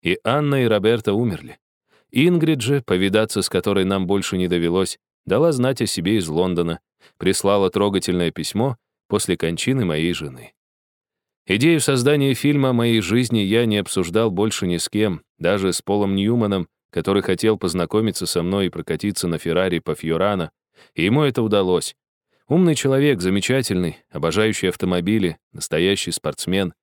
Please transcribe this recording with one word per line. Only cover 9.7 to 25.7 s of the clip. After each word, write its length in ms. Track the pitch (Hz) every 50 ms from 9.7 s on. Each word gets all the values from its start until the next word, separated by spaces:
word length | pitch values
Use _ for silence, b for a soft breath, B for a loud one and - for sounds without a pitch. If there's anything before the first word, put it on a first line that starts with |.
| 135 139 113
моей 280 | 87 78 76 80 87 87
жены. 400 | 80 78 71 65 64 58 - _ _ _ _ _ _ _ _ _ _ _ _ _ _ _ _ _ _ _
Идею 340 | - 92 104 127 165 170 156
создания 540 | - - 139 127 120 139 147 147 139 139 131
фильма 360 | - - 147 147 143 135 131
о 40 | 127
моей 260 | 117 117 117 117 113
жизни 380 | 98 85 104 123 127 113 123 110
я 260 | 101 95 107 117 120
не 140 | 113 104 104
обсуждал 520 | 95 - - 95 90 85 85 110 113 113
больше 360 | 95 90 104 110 - - -
ни 100 | 90 87
с 120 | 85 - -
кем, 340 | - 104 107 104 90 78 _ _ _ _
даже 340 | 82 85 98 101 95 95 87
с 100 | - -
Полом 320 | - 101 104 104 98 98
Ньюманом, 540 | 98 98 107 117 123 110 104 101 95 87 - _ _ _ _
который 320 | - - - - 98 101 95
хотел 340 | - 95 85 - 113 110
познакомиться 680 | 95 - 92 85 92 - - - 107 110 110 95 - 95
со 160 | 82 - 90 85
мной 240 | 87 95 101 98
и 20 | 90
прокатиться 580 | - 82 80 - 82 78 - 104 92 - -
на 120 | 87 82 82
Феррари 400 | - 85 80 87 92 95 87 82
по 160 | - - 78
Фьорано, 560 | - - 80 80 82 92 104 104 95 82 76 _ _ _ _ b b b b b
и 100 | - 80
ему 180 | 95 117 147 151
это 200 | 139 120 - 117
удалось. 540 | 107 104 104 95 92 90 85 - - - _ _ _ _ _ _ _ _ _ _
Умный 280 | _ 139 175 185 170 156
человек, 460 | 131 - 135 135 135 143 147 135 92
замечательный, 760 | 87 92 95 101 95 - 123 135 127 - 104 90 90 85 80 - _ _
обожающий 580 | - - 80 82 80 101 110 110 104 - - 92
автомобили, 680 | 87 - - 92 90 90 87 90 107 110 98 87 78 _ _ _ _
настоящий 600 | 80 - -